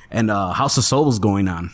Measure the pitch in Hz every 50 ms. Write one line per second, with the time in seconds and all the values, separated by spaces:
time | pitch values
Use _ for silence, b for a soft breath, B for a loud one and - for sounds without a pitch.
0 | B B - 110 113 107 104 101 98 90 87 104 135 139 - 135 - - 131 139
1 | 160 147 120 101 95 107 98 101 98 95 90 82 87 85